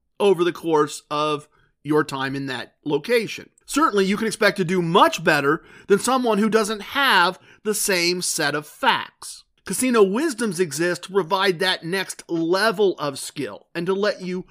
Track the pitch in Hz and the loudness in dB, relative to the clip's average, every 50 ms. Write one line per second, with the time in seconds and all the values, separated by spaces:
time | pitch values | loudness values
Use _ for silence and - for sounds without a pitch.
0 | _ _ _ _ - 202 190 160 175 170 170 - - 165 160 147 147 147 - - | _ _ _ _ 2 2 4 4 2 0 0 -2 -2 0 2 2 2 2 -2 -8
1 | - _ 151 147 151 151 151 143 143 _ _ _ _ _ _ _ _ 143 151 151 | -10 _ -4 -2 0 -2 -2 -4 -6 _ _ _ _ _ _ _ _ 0 2 2
2 | 156 151 143 139 131 135 135 139 139 135 127 120 104 - _ _ _ 147 151 147 | 2 0 -4 -6 -4 -4 -4 -6 -6 -6 -8 -8 -10 -12 _ _ _ -2 -2 -2
3 | 151 - 240 240 214 160 - - 92 - _ _ _ - - 277 320 - 202 202 | 0 0 0 0 0 -2 -6 -12 -14 -18 _ _ _ -6 0 0 2 2 4 2
4 | 196 185 202 - 220 220 175 - 214 202 185 - 185 156 190 180 175 165 165 214 | 2 2 2 0 0 -2 -2 2 2 2 2 2 -2 0 0 0 0 2 4 6
5 | 294 330 320 - 160 175 160 147 139 143 156 165 - - - - - - 202 196 | 6 6 4 0 0 2 2 2 2 2 0 0 -2 -10 -20 -20 0 0 2 2
6 | - 240 262 262 247 233 214 196 220 220 196 220 220 202 220 202 202 - - 269 | 2 0 0 0 2 2 2 2 2 2 2 2 0 0 -4 -8 -10 -6 -2 0
7 | 277 262 220 190 175 185 180 - - - - _ _ 214 214 208 - - 196 175 | 2 4 6 6 4 4 2 -2 -12 -20 -20 _ _ -4 -2 -2 0 0 2 2
8 | 170 175 180 180 175 - - - 156 143 143 151 151 - - - - 240 196 127 | 2 0 0 -2 -4 -4 -2 -2 -2 -2 -2 -2 -6 -8 -10 -2 0 0 0 0
9 | 98 - - _ - - - - - _ _ _ _ - 190 - 254 262 240 226 | -2 -8 -14 _ -18 -18 -18 -18 -20 _ _ _ _ -8 -4 -2 0 2 4 4
10 | 202 190 190 233 320 339 240 214 240 220 175 160 185 156 135 147 170 180 180 170 | 4 4 4 0 -2 -2 -2 -4 -4 -4 -2 -2 -4 -4 -2 -2 -2 -2 -2 -4
11 | - - 185 196 180 160 196 190 196 202 185 151 185 185 180 - - 165 180 196 | -6 -4 -4 -4 -2 -2 -2 0 0 0 0 0 -2 -2 -2 -2 -4 -6 -4 -4
12 | 185 - - - - - 170 165 165 165 180 190 208 226 202 190 208 190 165 - | -6 -8 -10 -16 -10 -6 -4 -2 0 0 0 2 2 0 2 2 2 0 0 0
13 | 151 143 135 - - - - - 131 101 101 - - _ _ 165 175 175 190 196 | -4 -6 -6 -8 -12 -12 -10 -10 -10 -10 -10 -14 -18 _ _ -6 -4 -4 -2 0
14 | 208 208 - - 180 180 180 190 180 - | 0 -2 -2 -4 -6 -8 -8 -8 -10 -12